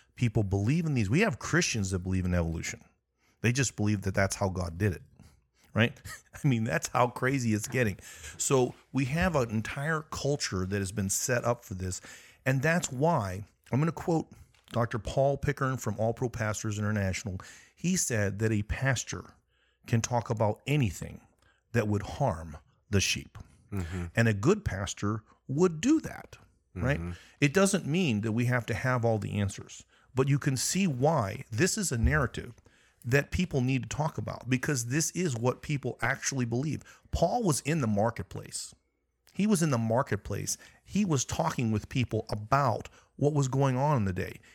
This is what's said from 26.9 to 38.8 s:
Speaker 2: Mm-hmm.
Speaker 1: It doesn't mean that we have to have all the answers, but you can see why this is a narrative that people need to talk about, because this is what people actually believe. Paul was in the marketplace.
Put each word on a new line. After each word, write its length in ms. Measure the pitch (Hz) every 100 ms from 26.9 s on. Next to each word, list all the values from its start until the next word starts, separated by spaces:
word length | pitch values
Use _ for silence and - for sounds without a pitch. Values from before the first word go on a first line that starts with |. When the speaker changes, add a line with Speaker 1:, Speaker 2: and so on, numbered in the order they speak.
| 143
Speaker 2:
Mm-hmm. 120 | 170 85 - -
Speaker 1:
It 140 | 143
doesn't 320 | 190 196 196 135
mean 360 | 170 170 104
that 100 | 110
we 140 | 110 123
have 200 | 123 113
to 80 |
have 320 | 107 127 127 117
all 140 | 110
the 180 | 101 101
answers, 440 | 98 - - - - _ _ 131
but 120 | 135
you 120 | 143
can 180 | 151 131
see 300 | - 180 196
why 560 | 123 143 160 98 - -
this 260 | 107 185 220
is 140 | 175
a 60 | 120
narrative 560 | 113 151 127 - - - - _ _ _ 120
that 220 | 139 139
people 320 | - 185 139
need 220 | 123 135
to 60 | 117 -
talk 220 | 151 -
about, 320 | 107 - 120
because 380 | 127 - 135 120
this 240 | 143 -
is 260 | 170 180 120
what 240 | 123 -
people 340 | - 143 123 -
actually 440 | 117 135 - 139 120
believe. 360 | 120 151 - - - -
Paul 320 | - 170 247
was 160 | 208 127
in 180 | 139 165
the 60 | 113
marketplace. 840 | 101 113 - 95 104 - - - -